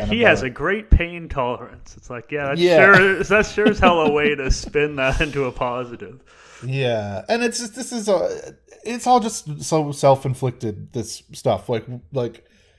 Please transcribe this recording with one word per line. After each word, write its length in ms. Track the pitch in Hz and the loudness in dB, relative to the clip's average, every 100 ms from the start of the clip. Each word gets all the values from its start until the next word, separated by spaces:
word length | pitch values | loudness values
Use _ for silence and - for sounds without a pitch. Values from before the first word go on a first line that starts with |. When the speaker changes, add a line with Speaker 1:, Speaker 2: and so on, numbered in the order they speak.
Speaker 1:
and 100 | 208 | 0
Speaker 2:
he 80 | 220 | 2
has 220 | 214 151 | 4 4
Speaker 1:
about 40 | 131 | 0
Speaker 2:
a 40 | |
great 400 | 120 151 214 214 | -6 -4 -4 4
pain 380 | - 170 175 160 | 4 4 -8 -10
tolerance. 680 | 139 123 113 117 120 - - | -4 -4 -6 -10 -20 -20 -20
It's 120 | - | -14
like, 220 | 123 - | -14 -10
yeah, 200 | 147 139 | -6 -4
that 80 | 156 | 2
Speaker 1:
Yeah. 360 | 175 165 190 | 4 8 8
Speaker 2:
sure, 300 | 190 190 180 | 8 6 2
that 220 | 196 208 208 | 0 0 0
sure 220 | - 214 | 0 0
is 120 | 208 | 4
hell 200 | 185 170 | 2 4
a 100 | 151 | 2
way 240 | 147 147 143 | 2 0 0
to 120 | 135 | -2
spin 420 | - - 147 151 | -2 -2 -2 -2
that 260 | 143 131 131 | 0 -2 0
<laughs> 0 | |
into 260 | 156 139 127 | -2 -2 -4
a 40 | |
positive. 680 | - 127 123 120 117 95 131 _ _ - - | -4 -4 -4 -8 -12 -16 -20 _ _ -20 -16
Speaker 1:
Yeah, 600 | 123 135 127 110 101 98 - | -8 -4 -2 -2 -4 -8 -4
and 140 | 233 | -2
it's 160 | 240 226 | -2 -4
just, 160 | 240 | -10
this 160 | 262 240 | -12 -10
is 160 | 240 208 | -6 -2
a, 460 | 180 175 - - - _ - | 0 0 -6 -12 -20 _ -14
it's 240 | - 240 247 | -10 -4 2
all 100 | 247 | 2
just 420 | 214 - - 147 | 2 -6 -10 -12
so 260 | - 160 147 | -2 -2 -2
self-inflicted, 1000 | 139 139 131 135 127 131 - 113 101 101 | 2 4 4 0 -4 -6 -6 -8 -8 -10
this 320 | 123 101 - - | -10 -8 -12 -16
stuff. 360 | - 131 101 - | -6 -2 -2 -2
Like, 160 | 117 117 123 - | -6 -6 -14 -10
like, 340 | 135 120 - _ _ _ | -6 -6 -6 _ _ _